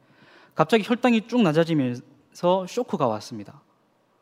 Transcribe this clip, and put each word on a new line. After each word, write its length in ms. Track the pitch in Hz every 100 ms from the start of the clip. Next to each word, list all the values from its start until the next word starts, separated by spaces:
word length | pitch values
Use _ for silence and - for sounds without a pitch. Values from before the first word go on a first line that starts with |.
| _ _ _ - _
갑자기 280 | - 156 226 190
혈당이 420 | 233 254 226 -
쭉 120 | 247
낮아지면서 1300 | 190 151 165 160 127 123 - _ _ - 175 190 180
쇼크가 380 | - 254 180 131
왔습니다. 540 | 107 - 110 101 - _ _ _ _ _ _